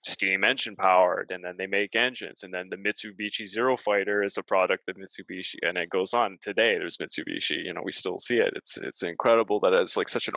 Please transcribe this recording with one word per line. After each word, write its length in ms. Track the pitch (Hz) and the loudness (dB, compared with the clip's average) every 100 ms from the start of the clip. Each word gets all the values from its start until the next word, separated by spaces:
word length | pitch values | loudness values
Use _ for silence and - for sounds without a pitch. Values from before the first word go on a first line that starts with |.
steam 400 | - - 95 95 | -6 -2 0 2
engine 320 | 107 131 113 90 | 2 0 -4 0
powered, 560 | 95 92 90 92 - | 6 6 6 4 -4
and 120 | 90 | -8
then 120 | 90 90 | -8 -8
they 80 | 95 | -2
make 300 | 98 104 113 | 0 0 0
engines. 480 | 123 123 92 - | 0 -2 -12 -12
And 100 | 95 | -8
then 160 | 90 92 | -8 -8
the 80 | 98 | -4
Mitsubishi 680 | 104 - 107 95 104 - 101 | -4 -4 -10 -10 -6 -6 -6
Zero 300 | 107 127 127 | 0 0 2
Fighter 440 | 107 101 98 104 | 2 2 2 0
is 160 | 101 - | 0 -2
a 60 | |
product 460 | - 98 90 92 - | 0 2 4 0 -2
of 80 | 95 | -12
Mitsubishi, 580 | 95 - 90 92 92 - | -12 -14 -12 -8 -8 -4
and 120 | 85 90 | -2 -2
it 140 | 85 | -2
goes 240 | 92 98 | 0 2
on. 240 | 120 107 92 | 2 0 -2
Today, 380 | 104 101 113 87 | -4 2 2 2
there's 200 | 85 - | -2 -6
Mitsubishi. 680 | 80 - 82 85 - 82 87 | -6 -6 -4 -4 -2 -4 -6
You 80 | |
know, 80 | 85 | -6
we 100 | 98 | -4
still 280 | - 92 90 | -2 -2 -4
see 180 | - 120 | 0 2
it. 160 | 95 - | 2 0
It's, 200 | - - | -4 -4
it's 240 | 65 - | -6 -6
incredible 600 | 87 - 123 117 107 104 | -6 0 4 4 4 2
that 120 | 92 | 4
it's, 240 | 92 92 104 | 4 4 0
like, 120 | - | 0
such 180 | - | -2
an 80 | - | -2